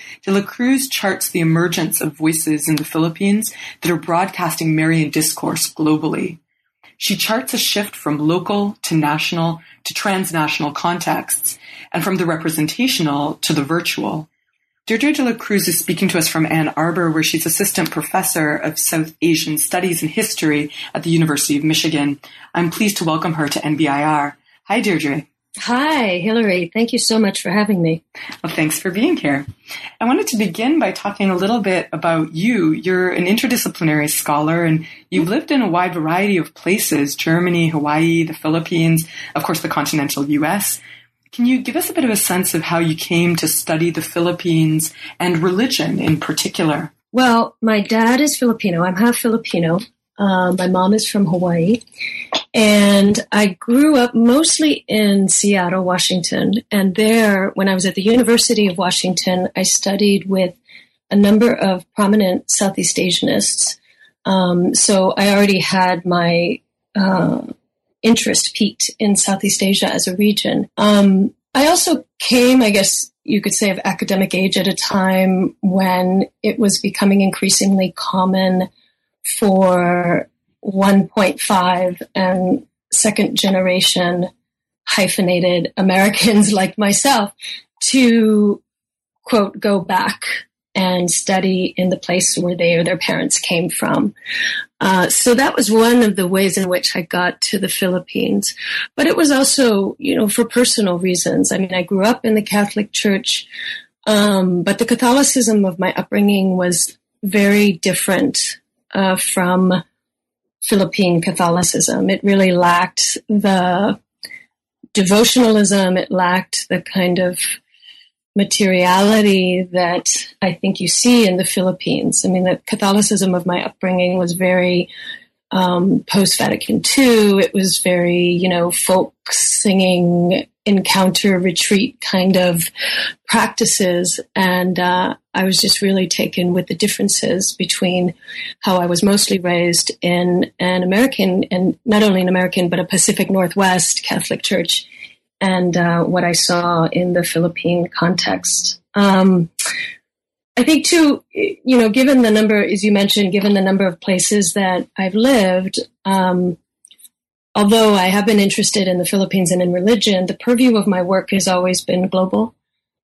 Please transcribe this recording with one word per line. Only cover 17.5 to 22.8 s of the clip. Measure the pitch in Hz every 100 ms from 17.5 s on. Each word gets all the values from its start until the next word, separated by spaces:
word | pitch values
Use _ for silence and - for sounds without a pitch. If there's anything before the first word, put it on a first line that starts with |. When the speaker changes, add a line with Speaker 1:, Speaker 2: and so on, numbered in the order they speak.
| - 202 - 160
Speaker 1:
professor | - 147 190 190 175 151
of | 151 160 160
South | - 165 156 -
Asian | 165 160 160 151
Studies | - 180 185 165
and | 151
History | 220 214 - 156 147 147 - -
at | 160
the | 160
University | 165 160 143 - 143
of |
Michigan. | 156 160 160 160 143 143 - - -
I'm | 170 170
pleased | 165